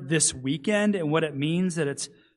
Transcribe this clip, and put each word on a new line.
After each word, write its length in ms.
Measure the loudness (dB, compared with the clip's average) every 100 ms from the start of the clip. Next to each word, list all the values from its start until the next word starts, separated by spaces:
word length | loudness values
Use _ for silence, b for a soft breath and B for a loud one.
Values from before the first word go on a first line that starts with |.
this 320 | -2 2 2
weekend 600 | 0 -4 -2 0 2 2
and 180 | 2 2
what 100 | 0
it 140 | 0 -2
means 380 | 0 2 0
that 120 | 0 -2
it's 220 | -4 -10 b b